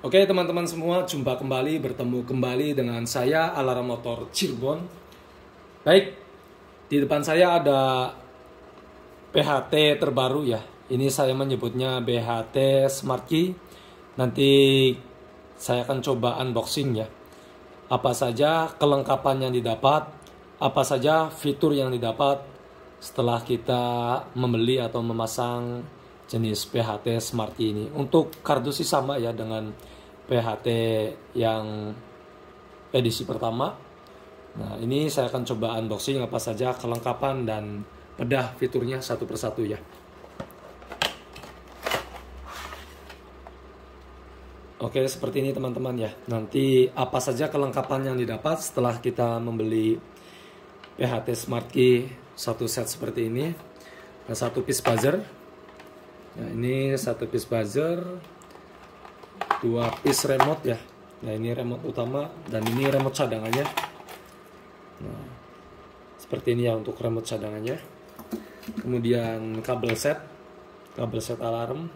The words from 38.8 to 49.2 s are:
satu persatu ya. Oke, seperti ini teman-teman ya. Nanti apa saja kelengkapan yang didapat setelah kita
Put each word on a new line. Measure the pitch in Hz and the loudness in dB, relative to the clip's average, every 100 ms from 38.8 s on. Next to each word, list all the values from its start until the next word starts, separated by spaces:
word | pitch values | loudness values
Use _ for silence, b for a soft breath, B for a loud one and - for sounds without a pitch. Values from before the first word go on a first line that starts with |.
| 120 127 | -2 -4
satu | - 117 | -4 -4
persatu | 101 - 113 - | -4 -4 -4 -2
ya. | 107 107 - - - - - - - - - - - - - - - - - - - - - - - - - - - - - - - - - - - - - - - - - - - - - - - - - - | -4 -4 -10 -20 -20 -20 -20 -14 -14 -14 -20 -20 -18 -6 -6 -6 -20 -20 -20 -20 -20 -12 -6 -6 -6 -16 -18 -18 -16 -14 -14 -14 -16 -20 -20 -20 -20 -20 -20 -20 -20 -20 -20 -20 -20 -20 -20 -20 -20 -20 -20 -10
Oke, | 113 135 131 | -4 0 0
seperti | - - 143 | -2 -4 -2
ini | 135 135 | -2 -2
teman-teman | 131 120 127 123 | -4 -4 -4 -4
ya. | 110 - - | -4 -6 -4
Nanti | 117 110 135 135 131 127 | -4 -2 0 6 6 6
apa | - 127 131 | 2 0 0
saja | 127 120 151 | -2 -2 -2
kelengkapan | 147 139 123 - 135 135 | 0 0 -2 -2 -2 -2
yang | 127 | -2
didapat | 117 110 151 160 | -2 -2 -2 -2
setelah | - - 123 117 | -2 0 0 2
kita | 127 120 | -2 0